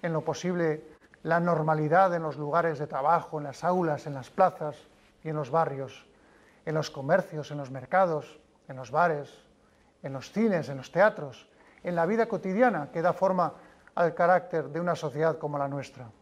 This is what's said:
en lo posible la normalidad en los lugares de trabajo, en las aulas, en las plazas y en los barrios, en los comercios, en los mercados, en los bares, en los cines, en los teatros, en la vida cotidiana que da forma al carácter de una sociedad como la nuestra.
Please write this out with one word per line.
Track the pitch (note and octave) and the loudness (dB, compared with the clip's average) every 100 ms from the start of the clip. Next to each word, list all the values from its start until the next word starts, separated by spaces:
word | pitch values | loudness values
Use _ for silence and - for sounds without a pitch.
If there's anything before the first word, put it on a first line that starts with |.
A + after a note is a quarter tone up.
en | F3 | -2
lo | D#3+ | -4
posible | D3+ D3 F3+ F3 E3 D#3 - - _ - | -4 -4 -4 0 0 -2 -8 -20 _ -12
la | - E3 | 0 2
normalidad | E3+ D#3+ D#3 D#3 D3+ E3+ F#3+ | 2 2 2 2 4 6 6
en | F3 | 2
los | D#3+ C#3 | -4 -6
lugares | D3 D#3+ E3 C#3+ | -2 0 0 -2
de | D3 | -6
trabajo, | C3+ C#3+ E3 - D#3 | -2 2 2 2 -8
en | D3 | -8
las | C3 | -4
aulas, | E3 F#3 E3 D3 D#3 | 0 0 0 -2 -6
en | |
las | C#3 B2 | -10 -10
plazas | - F#3 - D3+ - - _ _ _ | 2 2 2 -10 -10 -20 _ _ _
y | D#3 | -8
en | D3+ | -6
los | C3+ | 0
barrios, | D#3 D#3 C#3 C3+ - - _ _ _ _ _ - | 0 0 -2 -10 -14 -20 _ _ _ _ _ -4
en | D#3 | -4
los | D3 | -4
comercios, | - C3+ F#3 - D#3 C#3+ | -8 0 0 0 -10 -10
en | D3 | -10
los | C3+ | -10
mercados, | C3 B2 F#3 F#3+ D3+ C3 - _ _ _ | -12 0 2 2 0 -6 -20 _ _ _
en | C3 | -16
los | B2 | -4
bares, | D3 F3 D3 C3+ - _ _ _ _ _ _ | 0 2 0 -6 -18 _ _ _ _ _ _
en | D3 | -10
los | C3+ - | -10 -6
cines, | - A3+ F3 B2 | 0 2 2 -2
en | C#3 | -8
los | B2 | -4
teatros, | E3 G#3 - D3 A#2 - _ - _ | 4 4 4 -12 -14 -20 _ -20 _
en | G3 F3 | -4 0
la | E3 | 2
vida | A3 A3+ | 2 0
cotidiana | F#3 F#3+ F#3 B3 F#3 C#3+ | 0 -2 2 2 2 -4
que | F3 | 0
da | E3+ | 0
forma | E3+ F#3+ F#3 D#3+ - - - _ - | 2 2 2 0 -2 -20 -20 _ 0
al | E3+ | 0
carácter | E3 F3 F3+ F3 E3 C3+ | 4 4 4 2 -6 -4
de | D3 | -4
una | F3 D#3+ | -2 -2
sociedad | D#3 C#3 D#3+ D#3+ | -4 0 0 0
como | D3+ C#3+ | -4 -4
la | C#3 | -4
nuestra. | C#3+ C3 - A#2+ - | -4 -10 -14 -18 -20